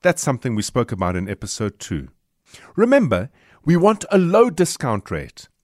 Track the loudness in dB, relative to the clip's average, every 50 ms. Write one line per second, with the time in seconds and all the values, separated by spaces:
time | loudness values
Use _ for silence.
0 | 2 0 0 0 -2 -2 -2 -2 -2 -2 -2 -2 -4 -2 -2 -2 -2 -2 -2 -2
1 | -2 -2 -2 -2 -4 -6 -8 -10 -8 -10 -8 -6 -6 -6 -6 _ -10 -8 -6 -6
2 | -6 -10 _ _ _ _ _ _ _ _ -20 -20 -20 -10 _ 0 2 4 4 4
3 | 4 2 0 -2 -2 -6 _ _ _ _ _ _ _ 2 2 4 4 4 2 2
4 | -4 0 2 2 2 4 2 2 2 2 0 0 -2 -2 -2 -6 -4 -2 -2 -4
5 | -4 -6 -8 -8 -8 -10 _ -20 -20 _ _ _